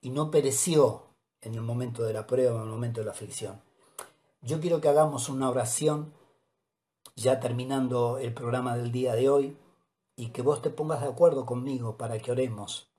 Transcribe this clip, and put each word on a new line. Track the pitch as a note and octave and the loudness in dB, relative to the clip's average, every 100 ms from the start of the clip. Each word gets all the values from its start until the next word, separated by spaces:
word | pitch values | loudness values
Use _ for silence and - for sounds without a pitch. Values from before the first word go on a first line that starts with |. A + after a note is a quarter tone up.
Y | C3 | -6
no | C3 D3+ | -4 2
pereció | D3+ C#3 - - D#3 B2+ G#2 - _ _ _ | 4 4 0 2 6 6 4 -12 _ _ _
en | A2+ | -8
el | A2+ | -6
momento | A#2 A#2+ B2 A#2 | -4 -4 -4 -4
de | A2+ | -2
la | G#2+ G#2+ | -2 -2
prueba, | B2 B2+ A2+ | 2 2 2
en | |
el | A2 | -4
momento | A2 A#2+ A#2 | -4 -4 -4
de | G#2+ | -6
la | |
aflicción. | F#2+ G#2 - G#2 G#2 _ _ _ - - _ _ _ | -8 -12 -10 -10 -12 _ _ _ -20 -20 _ _ _
Yo | A#2+ D#3 | -6 -4
quiero | E3+ E3 | 0 2
que | D3+ | 4
hagamos | C#3+ D#3 C#3 - | 6 4 2 -4
una | C3+ C3 | -2 0
oración, | B2 A#2 - D3+ D3+ D3+ - _ _ _ _ _ _ _ _ - - | 0 0 0 0 0 -4 -14 _ _ _ _ _ _ _ _ -20 -2
ya | A#2 C3 | 0 2
terminando | B2 A#2 B2+ C3+ B2+ B2 A#2+ B2+ | 0 -4 -2 -2 0 0 0 -2
el | B2 | -6
programa | A2+ A#2+ B2 B2+ A#2+ | -6 -4 -2 -2 -4
del | A#2+ | -2
día | A#2+ B2+ | -2 0
de | A2+ C3 | 2 4
hoy, | C#3+ C#3 D3+ _ _ _ _ _ - | 4 2 -4 _ _ _ _ _ -12
y | A#2 | -12
que | A#2+ | -2
vos | B2+ C#3+ | 0 0
te | D3+ | -2
pongas | - D#3 D3+ | -4 -4 -2
de | C#3+ | -4
acuerdo | A#2+ E3+ C3+ A#2+ | 4 4 4 -4
conmigo | B2 C3 C3 A#2 G#2+ | -4 -4 -4 -6 -6
para | A#2 A2+ | -6 -6
que | - | -4
oremos. | B2 C3 G#2+ A#2+ - - | -2 -2 -4 -10 -12 -14